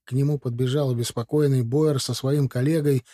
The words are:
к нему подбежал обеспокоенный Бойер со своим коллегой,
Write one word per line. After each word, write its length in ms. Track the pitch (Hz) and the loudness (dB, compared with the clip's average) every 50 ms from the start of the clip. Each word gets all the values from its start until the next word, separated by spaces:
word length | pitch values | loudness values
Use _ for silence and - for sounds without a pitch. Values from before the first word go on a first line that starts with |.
| _ | _
к 80 | - 123 | -4 -2
нему 260 | 135 139 147 151 135 | 0 0 0 -2 -2
подбежал 520 | - 127 117 120 131 123 131 151 143 131 | -4 -6 -4 -2 -2 -2 0 0 0 0
обеспокоенный 720 | 123 117 120 - - 120 113 - 147 151 151 139 135 131 120 | 0 -2 -4 -4 -6 -6 -6 -2 0 2 2 4 2 2 2
Бойер 380 | 117 127 151 156 156 147 131 | 0 2 2 2 2 2 0
со 140 | - - 120 | -2 -4 -4
своим 340 | - - 131 143 147 139 123 | -4 -2 0 0 0 0 0
коллегой, 560 | - 123 127 151 165 160 143 147 139 127 - _ | 0 0 0 0 0 2 2 2 0 0 -2 _